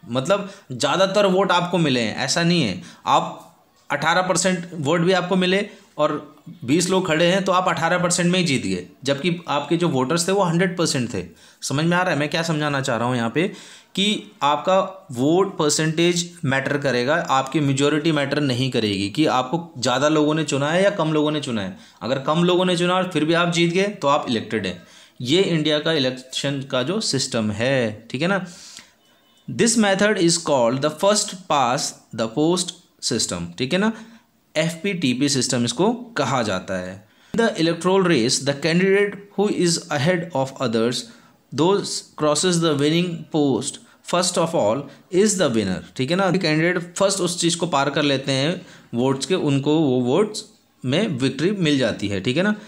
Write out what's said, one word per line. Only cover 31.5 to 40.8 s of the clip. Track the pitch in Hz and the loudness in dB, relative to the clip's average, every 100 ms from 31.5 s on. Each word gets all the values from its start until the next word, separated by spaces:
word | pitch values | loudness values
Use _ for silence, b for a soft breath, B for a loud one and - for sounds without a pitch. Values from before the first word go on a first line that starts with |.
past | 147 123 147 - - - 113 | 0 2 0 -4 -10 -12 -6
the | 113 | -4
post | 147 156 180 - - _ - | 0 2 0 -2 -10 _ -8
system, | - 117 - 90 87 - | -4 -2 -4 -6 -8 -6
ठीक | 131 | -2
है | 185 | 0
ना, | 220 220 B B B _ _ | 0 -4 B B B _ _
एफ़पीटीपी | 151 165 170 202 180 131 123 139 | -2 -2 -2 -4 -2 0 0 0
सिस्टम | 135 117 123 | 0 0 0
इसको | 117 - 202 240 - - | -2 0 0 0 -6 -4
कहा | 123 131 | -2 0
जाता | 104 92 92 95 | -2 -4 -4 -8
है। | 90 101 - b b | -8 -12 -20 b b
The | 208 226 - | 0 0 2
electoral | 165 170 180 190 175 | 0 0 2 2 4
race, | 147 117 - 139 | 4 2 0 -2
the | 143 160 | -2 0
candidate | 175 190 196 202 196 - - | 2 4 4 2 -4 -10 -2
who | 208 - | 0 2
is | 175 165 - 147 | 0 0 -2 -2
ahead | 156 180 170 135 | 0 0 -2 -4
of | 131 - 127 | -4 -4 -2
others, | 113 | 0